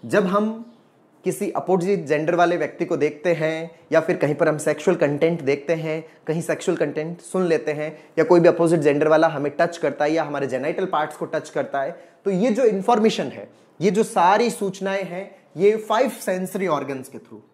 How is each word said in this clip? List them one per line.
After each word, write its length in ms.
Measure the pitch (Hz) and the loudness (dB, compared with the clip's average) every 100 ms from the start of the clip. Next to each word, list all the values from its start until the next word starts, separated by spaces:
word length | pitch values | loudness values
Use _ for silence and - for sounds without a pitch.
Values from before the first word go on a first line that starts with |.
जब 220 | 117 175 190 | 0 0 2
हम 460 | 202 214 220 - - _ _ _ _ | 0 0 -4 -14 -20 _ _ _ _
किसी 260 | - 180 202 | -6 -4 -4
अपोजिट 540 | - - 185 175 196 | -6 0 0 2 -2
जेंडर 300 | 151 151 156 | 0 -2 0
वाले 220 | 175 170 175 | 2 2 2
व्यक्ति 280 | 147 - | -2 -4
को 120 | 170 160 | -4 0
देखते 360 | 196 - 185 | -2 -2 -2
हैं 380 | 160 160 160 165 - _ | 0 0 -4 -8 -14 _
या 80 | 160 | 0
फिर 160 | 156 175 | 2 0
कहीं 180 | 143 | 0
पर 140 | 147 165 | 2 0
हम 100 | 151 | 0
सेक्सुअल 380 | 147 151 - 180 | -2 0 0 2
कंटेंट 460 | 147 143 160 165 | 2 2 0 0
देखते 320 | 135 143 - | -2 -2 -2
हैं, 300 | 165 156 156 156 _ - | -4 -2 -8 -10 _ -6
कहीं 140 | 160 | -6
सेक्सुअल 360 | 165 202 196 170 | -4 -4 -2 -2
कंटेंट 440 | 151 147 156 170 | -2 -4 -8 -10
सुन 260 | - 185 180 | -8 -4 0
लेते 260 | 156 151 | 0 -2
हैं 200 | 147 151 156 - - | -6 -6 -10 -10 -2
या 60 | |
कोई 160 | 160 175 | 6 8
भी 80 | 165 | 8
अपोजिट 320 | 165 170 170 | 6 4 4
जेंडर 280 | 147 143 156 | 4 4 4
वाला 200 | 156 165 | 4 4
हमें 240 | 147 143 143 | 0 -6 0
टच 160 | 170 170 | -2 0
करता 280 | 151 131 | -4 0
है 80 | 147 | 0
या 100 | 160 | 0
हमारे 240 | 151 143 139 | -2 -4 -4
जेनिटल 400 | 127 139 165 185 | -4 -4 -4 -2
पार्ट्स 300 | 165 156 - | -2 -4 -6
को 80 | |
टच 260 | 160 156 143 | -6 -6 -6
करता 320 | 160 131 139 | -6 -4 -4
है, 140 | 139 170 - _ | -6 -8 -18 _
तो 60 | - | -4
ये 200 | 185 240 | 0 0
जो 140 | 220 | 2
इन्फॉर्मेशन 600 | 254 190 190 240 220 214 | 2 2 2 4 4 0
है, 240 | 147 101 101 _ _ _ | -6 -8 -16 _ _ _
ये 100 | 175 | 0
जो 120 | 190 | 2
सारी 480 | 214 - 175 208 240 | 0 2 4 4 2
सूचनाएं 540 | 226 202 190 190 196 | -2 -6 -6 -6 -4
हैं, 260 | 185 175 196 - _ 147 | -6 -10 -14 -20 _ 2
ये 200 | 196 214 | 2 2
फाइव 340 | 214 220 262 | 0 0 2
सेंसरी 560 | - - 185 185 202 185 | -2 -4 -4 -4 -4 -2
ऑर्गन्स 420 | 147 135 131 135 | -2 -2 -8 -10
के 100 | 113 | -18
through 220 | - 107 - | -20 -20 -20